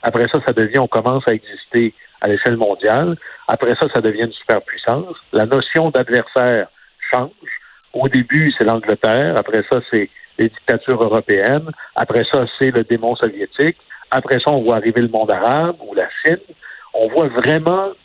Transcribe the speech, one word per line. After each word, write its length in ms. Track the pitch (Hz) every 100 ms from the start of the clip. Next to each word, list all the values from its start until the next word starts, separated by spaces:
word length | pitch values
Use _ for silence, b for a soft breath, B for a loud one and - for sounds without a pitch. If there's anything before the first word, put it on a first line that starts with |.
Après 220 | 120 117 120
ça, 60 | 151 135
ça 60 |
devient, 260 | 120 110 131
on 80 | 127
commence 360 | 110 110 131 127
à 60 |
exister 600 | 110 - 98 - 120 117 - b b
à 60 | 104
l'échelle 300 | 101 127 117
mondiale. 580 | 107 95 104 117 170 165 B B B
Après 280 | 110 120 117
ça, 80 | 147
ça 80 | 123
devient 220 | 110 104
une 100 | 113
superpuissance. 840 | - - 110 - - - 127 180 - _
La 120 | 104 110
notion 460 | 135 127 165 160
d'adversaire 760 | 131 123 120 110 - 123 117 92 b b b -
change. 160 | 127 127 _ - B B B _
Au 140 | 120 131
début, 440 | 127 120 147 156 131
c'est 60 | 110
l'Angleterre. 680 | 113 110 104 113 117 151 139
Après 260 | 101 110 101
ça, 80 | 127 -
c'est 180 | 113 101 B B -
les 100 | 113
dictatures 520 | - - 117 - 123
européennes. 640 | 113 110 - 101 104 143 160 - B -
Après 280 | - 113 113
ça, 140 | 143 120 -
c'est 120 | 135
le 120 | 120
démon 320 | 113 117 113 120
soviétique. 600 | 113 98 98 - 151 - _ B B
Après 280 | 131 - 127
ça, 80 | 147
on 120 | 147
voit 120 | 113 113
arriver 240 | 110 117
le 60 | 120
monde 220 | 113 107
arabe 440 | 95 107 139 170 170 110
ou 60 |
la 140 | 98 90 - 151
Chine. 140 | 175 - 165 B B B -
On 120 | 113
voit 180 | 131 156
vraiment 600 | 127 120 156 156 185 196 196